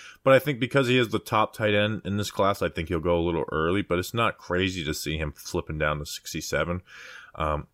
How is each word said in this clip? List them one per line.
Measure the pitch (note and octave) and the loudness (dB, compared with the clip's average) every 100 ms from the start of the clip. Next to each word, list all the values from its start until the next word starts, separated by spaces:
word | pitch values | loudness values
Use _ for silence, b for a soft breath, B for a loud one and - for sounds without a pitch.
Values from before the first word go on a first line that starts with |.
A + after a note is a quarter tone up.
| B B | B B
but | - | 6
I | C3+ | 6
think | D3 B2+ | 4 -2
because | B2 C#3 B2 | 0 2 4
he | B2+ | 4
is | A#2 | 4
the | G#2+ | 0
top | - A2 G#2+ | 0 2 2
tight | - G#2+ | 0 2
end | G#2 G#2 G#2+ - | 2 2 -2 -4
in | G2+ | -4
this | G2+ | -4
class, | - G2 G2+ | 2 2 2
I | F2 | -2
think | - D#2+ | -2 -2
he'll | F2 | 0
go | E2 F2 | 2 2
a | E2+ | 2
little | E2 - | 0 -2
early, | D#2 D#2+ G2 | 0 0 0
but | - F2 | 0 -2
it's | - | -2
not | A2+ A2 - | -2 -2 -2
crazy | - F2+ F#2+ F#2 D2+ | -4 0 0 0 -4
to | |
see | D2+ - D#2 | -4 -4 -4
him | D2+ | -4
flipping | - - F2 - D#2 | -8 -6 -6 -6 -2
down | D2+ D2+ | -2 -2
to | D2 | -6
sixty-seven. | - - D#2+ - C#2+ D#2+ F2+ - B B B B - | -12 -10 -10 -4 -2 -2 -4 -8 B B B B -6
Um, | D#2 D2+ C#2+ | -2 -2 -6